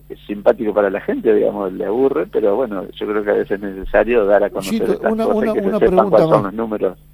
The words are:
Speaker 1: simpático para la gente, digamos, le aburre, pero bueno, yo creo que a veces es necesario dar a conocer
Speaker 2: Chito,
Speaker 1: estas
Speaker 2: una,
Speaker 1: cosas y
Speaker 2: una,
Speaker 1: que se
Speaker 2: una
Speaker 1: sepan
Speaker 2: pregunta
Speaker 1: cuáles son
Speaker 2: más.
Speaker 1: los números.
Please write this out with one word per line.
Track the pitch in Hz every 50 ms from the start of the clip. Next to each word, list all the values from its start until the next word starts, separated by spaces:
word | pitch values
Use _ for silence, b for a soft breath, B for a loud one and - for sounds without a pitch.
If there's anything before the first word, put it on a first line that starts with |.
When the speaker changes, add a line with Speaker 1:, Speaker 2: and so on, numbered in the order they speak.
| - - - - -
Speaker 1:
simpático | - 104 101 101 120 117 107 113 107 101
para | 104 101 98
la | 95 95
gente, | - - 208 285 - 113 107
digamos, | 104 113 107 101 104 101 95
le | 92 95 98
aburre, | 95 107 123 135 135 139 156 160
pero | - - 113 110 101 101
bueno, | 120 135 113 104 92 - -
yo | - - 107
creo | 104 104 107 104
que | 104
a | 101
veces | 101 101 -
es | 104 98
necesario | 104 98 95 95 92 - - 104 107 113 123 120 101
dar | 98 104 98 101
a | 95
conocer | - - 190 -
Speaker 2:
Chito, | 220 226 - -
Speaker 1:
estas | - - - 220
Speaker 2:
una, | 220 220 226
Speaker 1:
cosas | 240 226
y | 214
Speaker 2:
una, | 220 226 214
Speaker 1:
que | 208
se | 202
Speaker 2:
una | 196 214 208
Speaker 1:
sepan | - 202 185
Speaker 2:
pregunta | 185 220 196
Speaker 1:
cuáles | 113 - 160 160
son | - 107
Speaker 2:
más. | 101 95
Speaker 1:
los | 98
números. | 113 117 110 107 101 101 95 90 - - -